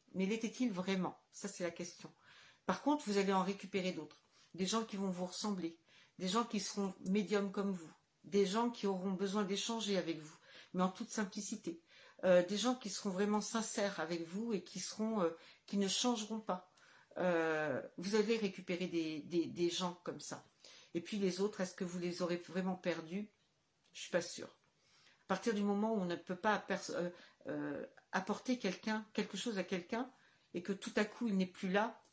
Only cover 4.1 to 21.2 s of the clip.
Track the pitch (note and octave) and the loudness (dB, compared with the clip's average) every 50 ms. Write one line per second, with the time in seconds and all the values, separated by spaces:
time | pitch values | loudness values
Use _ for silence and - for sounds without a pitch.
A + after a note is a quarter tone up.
4.1 | - - _ _ _ _ - _ - E3+ F#3+ F3+ G3+ A3+ A3+ A3 - G3 G3 G3 | -12 -20 _ _ _ _ -20 _ -6 -2 -2 0 2 0 0 0 -2 -2 -2 0
5.1 | F3+ F3 F3+ F3+ - - - G#3+ G#3 F#3 D#3+ E3 E3 - _ _ - - - - | 0 -2 -2 -4 -4 -2 -2 -2 -2 -2 -2 -6 -6 -8 _ _ -20 -20 -20 -20
6.1 | _ - F3+ F#3 F3+ A3+ A#3+ A3+ - G3+ F#3+ - - - G3+ G3 F#3 - - F#3 | _ -4 -2 0 2 2 2 2 0 -2 -2 -2 -2 -2 -2 -2 -2 -4 -2 2
7.1 | F#3+ G#3 G#3 E3+ G#3 G3+ G3+ G3+ F#3+ - G3 G3+ G3 F3+ D#3+ D#3 - _ _ _ | 2 2 2 4 2 2 2 2 -2 -2 -2 -2 -2 -4 -6 -12 -18 _ _ _
8.1 | _ _ - - D3+ G3+ G3+ F3+ F#3 A3+ A#3+ A#3+ A#3+ - - G3+ G3 F#3 F3+ G3 | _ _ -8 0 4 4 4 4 4 2 2 2 0 0 0 0 0 0 0 0
9.1 | F#3+ F3+ G3 G3 F#3 G#3+ G#3 F3 G3 G3 - - A3+ A#3 G#3+ G3 G3+ F#3 D#3+ E3 | 0 0 0 0 2 2 0 0 0 -2 -2 -2 -2 -2 0 0 2 2 2 0
10.1 | E3 D3+ D#3 D3+ - - _ - - - - - - F3+ F#3 F#3+ F#3+ - A#3 - | -2 -4 -6 -14 -16 -20 _ -20 -20 -20 -16 -6 0 2 2 2 2 -2 -8 -6
11.1 | - - G#3+ F#3+ - G#3 G3+ - - G#3 - - E3 - _ _ - - - - | -2 -2 -2 -2 -2 -6 -6 -6 -6 -6 -6 -8 -8 -8 _ _ -20 -20 -20 -20
12.1 | - - - F#3 F3+ F3+ F3 F3+ G3+ G#3 G#3 B3 B3+ B3 - G#3 F#3 - - G#3 | -10 0 6 8 8 8 8 6 2 0 2 2 2 0 -2 -6 -6 -4 -4 -2
13.1 | F3+ F3+ G#3 G#3 G#3 G#3+ G#3 - - A3+ G#3+ - - - G3+ G3+ F#3+ - D#3+ D#3+ | 0 2 2 2 2 2 0 0 -2 -2 -2 -2 0 0 0 0 0 -2 -2 -2
14.1 | F3 E3 E3+ D#3+ F3 G3 A3+ A#3 A3+ F#3+ - - - F#3 F3+ - - - G#3+ A3 | -2 -4 -4 -4 -4 -4 -2 0 -2 -2 -2 -4 -8 -6 -6 -6 -4 -2 -2 0
15.1 | A3+ G#3+ F3+ E3 E3 - - - - - _ - - G3+ G3+ F#3+ F#3+ - - B3 | 2 4 2 2 2 -2 -12 -20 -20 -20 _ -4 0 2 2 2 2 2 4 4
16.1 | A#3+ A3 G#3+ G3+ A3 A3+ G#3+ - F#3 F#3 - - _ - - - - - - - | 2 2 0 -4 -4 -4 -2 -2 -4 -4 -4 -12 _ -20 -20 -20 -20 -20 -20 -12
17.1 | - - F3 F3+ F3+ E3 D#3+ D#3+ D#3+ D#3 D3+ D3+ C3 - - - - - F3+ F#3+ | -4 0 2 4 4 4 4 4 2 2 2 0 0 -2 -4 -6 -8 -6 -4 0
18.1 | G#3 A3 G#3 G3+ A#3 A3+ G#3+ G3+ F#3+ - F#3 - F3+ E3+ F#3 F3 E3 E3+ D#3+ D#3+ | 2 4 4 4 4 2 2 -2 -4 -4 -6 -4 -2 -2 -2 0 0 0 0 0
19.1 | D#3 D3+ C#3+ - D#3+ F3 D#3+ C3 B2+ D#3+ F3 F3 E3+ - F#3 F3+ E3+ - - - | -2 -4 -6 -2 0 0 0 0 0 0 0 2 2 0 -2 -2 -4 -6 -8 -8
20.1 | D3 D3+ - - - - - - _ _ - - - - - - - E3+ E3 - | -8 -8 -8 -10 -10 -12 -14 -16 _ _ -20 -20 -20 -20 -12 -6 -6 -6 -4 -2
21.1 | - G#3 | -2 2